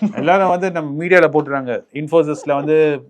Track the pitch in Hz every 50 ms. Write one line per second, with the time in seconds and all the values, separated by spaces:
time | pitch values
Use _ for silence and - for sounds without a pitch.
0 | 220 208 - - 135 156 180 196 190 185 175 180 185 190 170 165 156 147 143 151
1 | 165 175 185 180 165 151 139 151 147 139 139 139 131 123 117 104 - _ - 143
2 | 151 147 160 165 156 151 151 151 - 147 143 143 143 151 156 156 156 151 147 135
3 | 131